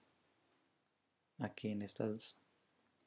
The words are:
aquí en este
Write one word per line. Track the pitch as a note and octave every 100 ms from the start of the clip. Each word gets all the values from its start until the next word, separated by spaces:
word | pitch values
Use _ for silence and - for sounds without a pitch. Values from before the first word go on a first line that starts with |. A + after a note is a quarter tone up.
| - _ _ _ _ _ _ _ _ _ _ _ _ -
aquí | G2+ - A2
en | G#2
este | G2+ - A2 A2 - - _ _ _ _ _ -